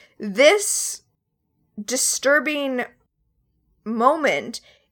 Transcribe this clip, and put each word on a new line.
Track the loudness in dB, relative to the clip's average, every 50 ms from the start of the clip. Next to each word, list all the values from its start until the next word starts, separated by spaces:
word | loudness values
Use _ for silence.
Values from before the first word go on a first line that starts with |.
| -20 _ _ -12
this | -10 -6 2 6 6 6 6 4 0 -2 -4 -4 -4 -6 -8 -12 _ _ _ _ _ _ _ _ _ _ _ _ _ _ -16 -14 -8
disturbing | -6 -4 -2 -2 -2 -2 0 2 2 2 2 2 0 -4 -4 -4 -4 -4 -4 -6 -8 _ _ _ _ _ _ _ _ _ _ _ _ _ _ _ _ _ _ -10
moment | -8 -2 2 2 2 2 2 0 -2 -2 -2 -4 -8 -12 -14 _ -18 _ _ _ _